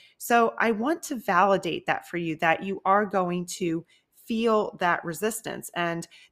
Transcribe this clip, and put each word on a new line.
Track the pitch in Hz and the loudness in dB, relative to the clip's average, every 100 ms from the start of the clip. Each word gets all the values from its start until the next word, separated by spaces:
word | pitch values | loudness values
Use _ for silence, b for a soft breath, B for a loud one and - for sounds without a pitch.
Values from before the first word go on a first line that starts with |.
| B B | B B
So | - 233 233 - | 2 4 4 2
I | 220 | 0
want | 208 254 339 | 0 -2 -2
to | - 254 | -4 -8
validate | 202 180 196 190 170 - - | 0 4 6 4 0 -4 -2
that | - - | -4 -4
for | 175 | -6
you, | 165 156 | -4 0
that | 165 160 | 2 2
you | 196 190 185 | -2 -2 2
are | 196 | 2
going | 208 196 180 180 180 | 2 0 0 -2 -6
to | - 175 165 - b b _ | -4 -2 -2 -6 b b _
feel | - 226 226 214 202 - | -6 -2 2 2 0 -2
that | 180 170 | 0 0
resistance. | 170 165 214 220 - - - | -2 -4 -4 -4 -8 -10 -8
And | - 170 170 - B B | -4 -2 -4 -8 B B